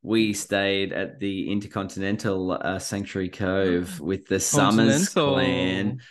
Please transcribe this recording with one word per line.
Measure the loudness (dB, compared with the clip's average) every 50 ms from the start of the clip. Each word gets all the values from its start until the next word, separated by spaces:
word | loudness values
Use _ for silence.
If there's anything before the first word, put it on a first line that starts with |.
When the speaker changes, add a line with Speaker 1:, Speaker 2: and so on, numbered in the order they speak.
| _
Speaker 1:
We | 0 2 2 2 2 0
stayed | -4 -4 -2 0 2 2 2 2 0 0 -2 -4
at | -6 -6 -6 -8 -6
the | -6 -6 -4 -4 -4 -2
Intercontinental, | -4 -4 -4 -4 -6 -6 -6 -6 -6 -6 -2 -2 -2 -2 -2 -2 -2 0 0 -2 -2
uh, | -2 -2 -2 -4 -4
Sanctuary | -4 -6 -6 -6 -6 -4 -4 -4 -4 -4
Cove | -4 -4 -2 0 2 2 2 2 2 2 0 -2 -8 -8
Speaker 2:
<gasps> |
Speaker 1:
with | -4 -4 -4 -4 -2
the | _ 0 0
Summers | 0 2 2 4 4 6 6 6 6 6 4 4 2 0 2
Speaker 2:
Continental. | 2 2 2 2
Speaker 1:
clan. | 2 2 0 0 0 0 0 -2 -2 -2 -4 -4 -6 -12 -18